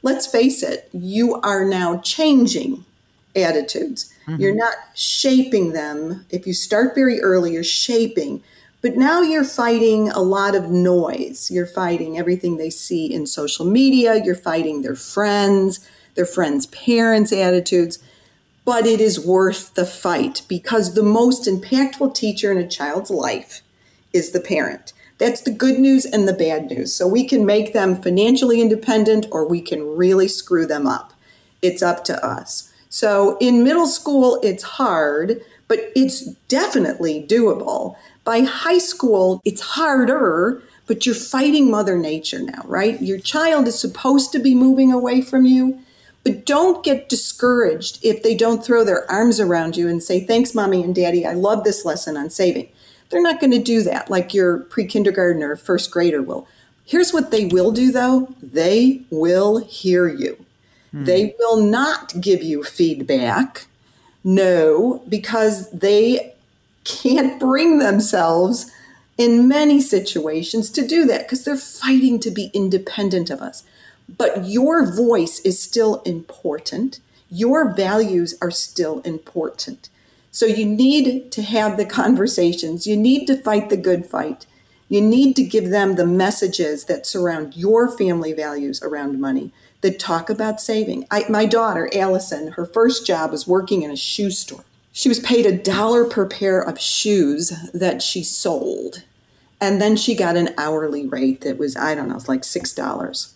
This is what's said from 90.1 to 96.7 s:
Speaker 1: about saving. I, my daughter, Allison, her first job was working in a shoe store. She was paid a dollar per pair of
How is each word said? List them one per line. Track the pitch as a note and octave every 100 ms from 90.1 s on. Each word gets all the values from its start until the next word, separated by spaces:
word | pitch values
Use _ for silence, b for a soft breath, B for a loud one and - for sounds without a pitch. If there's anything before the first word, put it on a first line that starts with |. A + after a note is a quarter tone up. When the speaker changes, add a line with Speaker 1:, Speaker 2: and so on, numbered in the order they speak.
| E3 E3
Speaker 1:
about | G#3+ A3 G#3+
saving. | - A3 G#3 - -
I, | G#3 -
my | G#3+ G#3+
daughter, | A3+ A3+ F3 E3
Allison, | G3 F#3+ F#3 F#3 D3+ D#3
her | E3 E3+
first | A3 A#3 B3+ -
job | E3+ D#3+
was | D3+ -
working | F3+ F#3 G3
in | D3+
a | C#3+
shoe | - - G3+
store. | F#3 - - _ _ _
She | - C4+
was | A#3
paid | - A#3+ A3
a | F3+
dollar | F#3+ F#3+ A3 A#3+
per | A#3 A3+ F#3+
pair | - G3 F#3
of | -